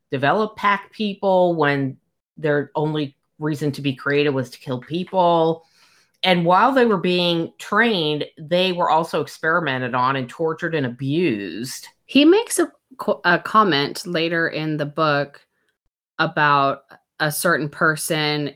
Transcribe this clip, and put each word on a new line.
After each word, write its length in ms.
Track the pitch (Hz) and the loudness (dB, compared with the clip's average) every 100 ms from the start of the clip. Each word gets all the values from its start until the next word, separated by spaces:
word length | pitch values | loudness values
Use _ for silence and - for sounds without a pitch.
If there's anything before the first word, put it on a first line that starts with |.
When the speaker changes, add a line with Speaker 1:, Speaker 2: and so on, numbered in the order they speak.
| - | -8
Speaker 1:
develop 440 | 135 143 190 214 - | 0 2 2 -2 -2
pack 340 | 208 196 - | -2 -2 -4
people 640 | - 208 196 196 185 180 170 | -6 -6 -2 2 4 4 2
when 420 | 143 143 135 135 _ _ _ - | 0 0 -4 -8 _ _ _ -6
their 340 | 151 147 135 156 | -2 -2 -2 -4
only 400 | 156 156 139 _ _ - | -2 -2 -6 _ _ -8
reason 320 | 151 147 147 | -6 -2 -4
to 100 | 135 | -4
be 140 | 139 135 | -6 -4
created 360 | 143 143 147 | -2 0 2
was 180 | 135 123 | -2 -6
to 100 | - | -10
kill 220 | 151 123 | -10 -10
people? 840 | - 165 185 190 175 170 160 160 _ _ _ _ _ - | -6 -8 -4 2 2 4 2 -2 _ _ _ _ _ -4
And 220 | 185 175 170 | 0 2 4
while 260 | 185 233 | 4 4
they 140 | 262 240 | 4 4
were 120 | 190 | 2
being 560 | 180 180 175 170 165 - | 0 0 0 0 -4 -8
trained, 680 | - 208 233 196 151 147 151 - | -2 0 2 0 -2 -2 -6 -10
they 360 | 156 175 190 | -2 0 0
were 180 | 175 170 | 0 2
also 300 | 156 165 165 | 2 0 -2
experimented 720 | 143 - 160 170 151 127 127 127 | -4 -4 0 0 0 -2 -2 0
on 200 | 127 135 | 0 0
and 140 | 127 | -4
tortured 460 | - 160 156 170 160 | -4 -4 -4 -4 -2
and 100 | 127 | -4
abused. 1000 | 123 135 156 170 104 98 92 131 - - _ - | -4 -4 0 0 -2 -6 -8 -10 -12 -16 _ 0
Speaker 2:
He 200 | 269 302 | 4 6
makes 340 | 403 480 - | 4 2 -4
a 120 | 302 _ _ - | -4 _ _ -10
co-, 240 | - - | -6 -2
a 160 | 175 170 | 0 0
comment 680 | - 220 208 143 143 - 180 | 2 2 4 2 0 -6 -6
later 440 | 175 165 170 165 | -4 -2 -2 -2
in 280 | 156 156 151 | -4 -4 -4
the 80 | 147 | -4
book 580 | 156 156 143 143 - _ _ _ _ _ _ _ - | -2 0 0 -4 -10 _ _ _ _ _ _ _ -4
about 640 | 160 160 147 143 139 - _ - _ - | -2 2 2 4 2 -2 _ -20 _ -4
a 120 | 151 | -4
certain 380 | 147 180 147 151 | 0 0 0 -2
person, 840 | - 165 151 - 156 151 151 147 | 0 0 0 -2 -2 0 -2 -4